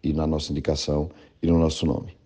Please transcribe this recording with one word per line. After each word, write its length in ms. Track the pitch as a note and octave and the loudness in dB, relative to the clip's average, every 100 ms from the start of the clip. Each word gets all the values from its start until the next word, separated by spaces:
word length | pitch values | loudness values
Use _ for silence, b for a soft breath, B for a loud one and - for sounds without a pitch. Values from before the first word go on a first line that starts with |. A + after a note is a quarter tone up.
e 100 | D#2+ | 0
na 140 | D2+ D#2+ | 0 0
nossa 240 | D#2 - | 0 -2
indicação 580 | D2 C#2+ D2+ - D2+ D2+ B B B | -4 -2 -2 0 -2 -2 B B B
e 60 | E2 | 2
no 100 | E2+ | 4
nosso 280 | E2 - D#2+ | 4 2 -2
nome. 300 | - - - | -2 -6 -16